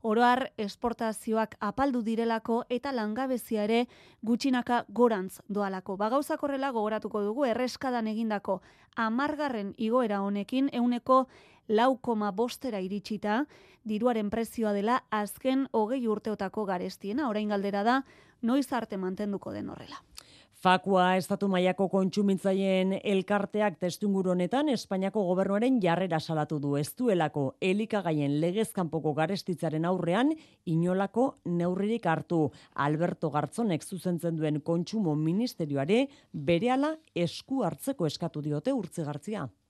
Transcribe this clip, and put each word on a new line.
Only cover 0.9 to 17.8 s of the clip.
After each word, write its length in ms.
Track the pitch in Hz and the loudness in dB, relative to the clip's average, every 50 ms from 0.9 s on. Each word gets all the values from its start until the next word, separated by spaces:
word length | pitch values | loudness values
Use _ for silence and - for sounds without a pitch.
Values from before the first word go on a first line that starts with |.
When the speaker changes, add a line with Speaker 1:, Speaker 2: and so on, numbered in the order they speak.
| 226 - 233 220 214 - - 233 220 220 220 214 - _ | -2 -2 -4 -4 -4 -4 -4 -2 0 0 0 -2 -4 _
Speaker 1:
apaldu 400 | - 202 202 - 269 285 247 247 214 | -6 -4 0 0 0 2 2 0 0
direlako 600 | 220 226 220 233 233 226 226 - - 226 233 - _ | 0 -2 0 0 0 -2 -2 -2 -2 -2 -2 0 _
eta 220 | 254 247 - 285 | -4 -4 -4 -4
langabezia 720 | 269 240 214 214 214 233 262 262 262 226 - - 226 214 208 | -2 -2 -2 -2 -2 -4 -2 -2 -2 -4 -2 -4 -2 -2 0
ere 220 | 208 226 233 247 - - - - - - _ | 2 2 2 0 0 -6 -20 -20 -20 -20 _
gutxinaka 640 | - 214 240 226 - 277 254 247 240 - 240 233 - - | 0 0 0 2 2 0 0 0 0 0 -2 -2 -2 -4
gorantz 500 | 202 220 247 233 220 190 185 190 - - - | 2 4 4 4 4 0 -4 -6 -10 -14 -12
doalako. 480 | - 202 208 202 196 190 185 - - 196 | -6 -4 -4 -2 -2 -4 -6 -8 -8 -4
Ba, 140 | 190 208 220 | -2 0 0
gauzak 340 | 247 285 285 - 320 - - | 2 0 0 -2 -4 -4 -2
horrela, 300 | 285 277 262 277 277 247 | -4 -2 -2 -4 -2 -2
gogoratuko 480 | 226 208 214 220 214 - 208 - 208 202 | -2 -2 -2 -2 -4 -6 -4 -4 -2 -2
dugu, 220 | 208 220 269 294 | -2 0 0 0
erreskadan 680 | 247 214 233 254 240 - - - 262 247 240 220 220 | 0 0 0 -2 -4 -4 -4 -4 -2 -2 -2 -2 -2
egindako 480 | 214 220 226 220 214 196 - - 190 180 - - - _ - _ _ | -2 -2 -2 -2 -2 -4 -2 -4 -4 -4 -4 -16 -20 _ -20 _ _
hamargarren 760 | - 226 220 226 247 277 302 302 285 302 277 240 214 196 202 - | -4 -2 -2 0 0 0 -2 -2 -2 -2 -2 -2 -4 -6 -6 -6
igoera 420 | - 220 220 233 262 247 214 202 196 | -2 0 2 2 2 2 2 0 0
honekin 480 | 196 202 202 202 - - - 262 269 277 - | 0 -2 -2 -2 -4 -2 0 0 0 2 2
ehuneko 560 | 247 240 247 240 240 _ - 262 262 262 - - - - - - _ _ - | 0 2 2 0 0 _ 4 4 4 4 2 -8 -20 -20 -20 -20 _ _ 0
lau 280 | 214 214 240 269 269 - | 2 4 4 4 2 0
koma 300 | - 240 233 214 208 208 | -2 -2 -2 0 0 -2
bostera 480 | 190 190 233 247 - - - 262 220 196 | 0 0 -2 -2 -2 -8 -8 -6 -4 -4
iritsita, 680 | 185 185 202 202 - - 214 196 - 208 214 240 294 _ - - - - - _ _ | -4 -4 -6 -6 -6 -6 -8 -4 -2 0 0 0 -2 _ -8 -20 -20 -20 -20 _ _
diruaren 420 | 214 214 214 226 247 240 220 208 202 | -4 -2 2 2 2 2 2 0 0
prezioa 440 | 208 226 226 220 - 240 220 214 202 | -2 -2 -4 -4 -2 -2 0 0 0
dela 220 | 202 196 220 247 262 - _ | 0 2 2 0 0 0 _
azken 540 | - 214 208 202 - - - 262 262 269 269 - | -2 -2 -2 -4 -8 -4 -2 0 0 0 0 0
hogei 360 | - 226 214 208 262 269 240 | 0 0 0 2 0 -2 0
urteotako 580 | 220 214 214 _ 226 208 202 202 185 - 214 214 | 0 0 0 _ -6 -4 -4 -6 -6 -4 -4 -2
garestiena. 640 | 190 190 180 185 190 - - - 196 208 277 311 240 | -2 -2 -4 -4 -6 -8 -8 -8 -4 -4 -2 -2 0
Orain 180 | 208 214 214 | 0 -2 0
galdera 360 | 208 208 202 196 202 196 202 | 0 0 0 0 0 -2 2